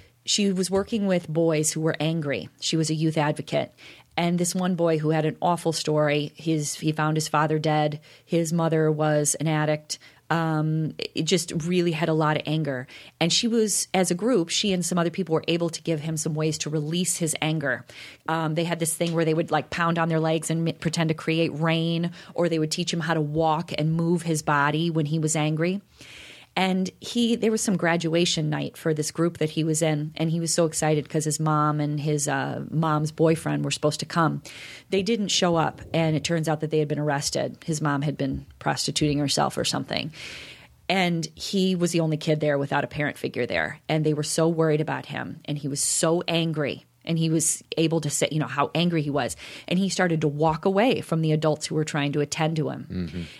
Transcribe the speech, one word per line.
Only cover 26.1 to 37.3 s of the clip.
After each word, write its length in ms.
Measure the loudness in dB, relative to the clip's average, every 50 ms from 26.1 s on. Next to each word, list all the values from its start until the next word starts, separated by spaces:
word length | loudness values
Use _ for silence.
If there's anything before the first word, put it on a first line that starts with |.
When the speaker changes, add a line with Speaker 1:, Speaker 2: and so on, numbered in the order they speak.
| -20 -20 -20 -20 -20 -20 -14 _ -2
Speaker 1:
And 340 | 0 0 2 2 0 0 -2 -6 -10
he, 360 | -10 -4 0 2 2 2 2
there 160 | 2 2 2
was 100 | 0 0
some 140 | 0 0 0
graduation 720 | 2 2 2 2 2 0 2 2 2 2 2 2 0 0 0
night 260 | -2 -2 -4 -6 -8
for 160 | -4 -2 -2
this 200 | 0 0 -2 -4
group 260 | 0 0 0 0 0 0
that 120 | -2 -2
he 120 | 0 0
was 200 | 0 0 2 2
in, 300 | 2 2 2 0 -2 -4 -4
and 120 | -2 -2 0
he 120 | 0 0
was 120 | 0 0
so 120 | 2 2 2
excited 420 | 2 2 0 2 2 2 2 0 -2
'cause 160 | -2 -2 0
his 140 | 0 -2 0
mom 400 | 0 2 2 2 2 2 2 0
and 200 | 0 -2 -2 -2
his, 260 | -2 0 0 0 0
uh, 380 | 0 -2 -2 -2 -4 -6 -8 -6 -4
mom's 420 | -2 0 2 2 2 2 0 -2
boyfriend 520 | 2 4 4 4 4 2 0 -2 -2 -2 -2
were 60 | -2
supposed 300 | -2 0 0 0 0 -2
to 60 | -6
come. 360 | -2 0 2 2 2 2 -2 -8 -12 -18 -16 -16 -16 -18 -16 -8 -2
They 100 | -2 0
didn't 260 | 2 0 0 0 0 0
show 260 | 0 2 4 4 4
up, 260 | 4 2 0 -2 -6 -10 -2 0
and 220 | 2 2 2 2
it 80 | 0 0
turns 240 | 0 0 0 2 0
out 100 | 0 0
that 100 | -2 0
they 80 | 0 0
had 80 | 2 0
been 100 | 0 -2
arrested. 580 | 0 0 0 0 -2 -2